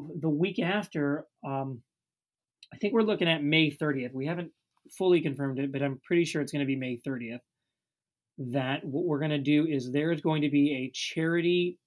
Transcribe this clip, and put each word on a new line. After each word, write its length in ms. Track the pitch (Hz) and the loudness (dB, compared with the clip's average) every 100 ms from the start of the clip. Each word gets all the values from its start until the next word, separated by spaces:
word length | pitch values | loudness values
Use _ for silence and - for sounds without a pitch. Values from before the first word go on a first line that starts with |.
| 147 147 | -12 -4
the 100 | 160 | -2
week 280 | 147 190 185 | 0 0 0
after, 680 | 175 208 - 160 143 151 - _ 143 | -2 -2 -2 -2 0 -2 -6 _ -6
um, 380 | 135 135 123 _ _ _ _ _ _ _ _ - | -4 -6 -8 _ _ _ _ _ _ _ _ -20
I 40 | - | -4
think 160 | 208 | 0
we're 100 | 226 | 2
looking 240 | 214 196 170 | 2 2 2
at 140 | 160 | 2
May 260 | 147 160 156 | 4 4 4
thirtieth. 440 | 143 151 135 123 | 0 -2 -2 -4
We 120 | 131 143 | -4 -4
haven't 260 | 170 170 _ _ _ - - | -4 -6 _ _ _ -14 0
fully 240 | 185 175 | 4 4
confirmed 380 | 156 135 135 131 | 4 -2 -2 -2
it, 120 | 139 | -2
but 120 | 135 | -2
I'm 160 | 139 135 | -2 -4
pretty 260 | - 175 170 | 0 2 2
sure 160 | 151 | 0
it's 100 | 143 | -2
gonna 140 | 147 135 | -2 0
be 100 | 135 | -2
May 200 | 127 120 | -4 -6
thirtieth. 440 | 139 127 113 120 _ _ _ _ _ _ _ _ _ - | -6 -6 -6 -10 _ _ _ _ _ _ _ _ _ -10
That 440 | 123 135 131 151 | -4 -2 0 -2
what 220 | 151 139 180 | -4 -4 0
we're 140 | 143 | 0
gonna 180 | 156 147 | 0 0
do 300 | 143 147 160 | 2 4 4
is 240 | 143 123 | 0 0
there's 300 | 143 160 165 | 0 0 0
going 200 | 160 156 | 0 2
to 80 | 147 | 2
be 240 | 143 143 | 4 4
a 180 | 135 135 | 2 -6
charity, 840 | - - 160 160 170 170 180 175 - | -6 -6 -2 0 2 2 2 0 -4